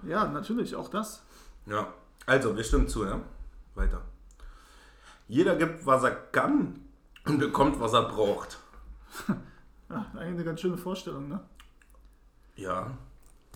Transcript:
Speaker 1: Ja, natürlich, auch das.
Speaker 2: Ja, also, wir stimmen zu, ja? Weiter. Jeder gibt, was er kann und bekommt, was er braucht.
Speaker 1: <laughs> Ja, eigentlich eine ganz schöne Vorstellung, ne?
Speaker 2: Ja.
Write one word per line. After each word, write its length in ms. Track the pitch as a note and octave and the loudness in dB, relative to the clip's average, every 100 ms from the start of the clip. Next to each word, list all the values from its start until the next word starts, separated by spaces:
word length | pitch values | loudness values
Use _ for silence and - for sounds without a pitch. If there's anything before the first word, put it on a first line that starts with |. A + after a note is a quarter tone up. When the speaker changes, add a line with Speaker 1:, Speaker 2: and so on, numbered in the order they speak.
| - | -4
Speaker 1:
Ja, 180 | F#3 F3 | 0 0
natürlich, 480 | D3 - A#3 G3+ | -2 -4 -2 -2
auch 140 | - D#3+ | -6 -6
das. 340 | G3 G#3+ - - - - - - | -6 -6 -10 -20 -20 -20 -16 -6
Speaker 2:
Ja, 200 | G#2 G2+ - - - - | -4 -4 -8 -20 -6 2
also, 300 | C3+ A#2+ G2+ | 4 4 0
wir 80 | |
stimmen 240 | A2+ C3+ - | 2 4 4
zu, 160 | A#2 | 2
ja? 160 | G2 - - - - - - - | -2 -2 -6 -12 -16 -16 -10 0
Weiter. 240 | F#2 F2+ - - - - - - - - - - - - - | 0 0 -6 -16 -20 -20 -20 -20 -20 -20 -20 -20 -20 -20 -2
Jeder 260 | A#2+ F#3+ D#3 | 4 4 4
gibt, 300 | D#3+ - C3+ | 2 0 2
was 160 | C3 | 4
er 80 | B2 | 4
kann 680 | - - C3 C#3 D4 D#3+ - - - - - - | 0 -2 0 4 4 2 -4 -16 -20 -20 -8 0
und 120 | C#3+ | 2
bekommt, 400 | C#3+ - C#3 C3+ | 2 4 4 4
was 120 | A2+ | 4
er 100 | A#2 A2 | 4 4
braucht. 500 | G2+ G#2 G2 - - - - - - - - - | 2 2 2 -4 -14 -18 -20 -18 -20 -16 -8 -4
Speaker 1:
<laughs> 100 | - - - - - - | -4 -6 -20 -20 -20 -12
Ja, 160 | - G#3 | -10 -8
eigentlich 140 | - E3+ F3 | -8 -6 -4
eine 80 | |
ganz 180 | E3 D#3+ | -4 -2
schöne 160 | F3+ E3+ | -2 -2
Vorstellung, 500 | F3+ F#3 - C#3+ C#3+ | -4 -8 -8 -8 -8
ne? 120 | F#3 - - - - - - - - - _ - - | -8 -10 -20 -20 -20 -20 -20 -20 -20 -20 _ -20 -10
Speaker 2:
Ja. 360 | F#2+ F2+ F#2 B2+ - - - - _ | -4 -4 -4 -8 -14 -20 -20 -20 _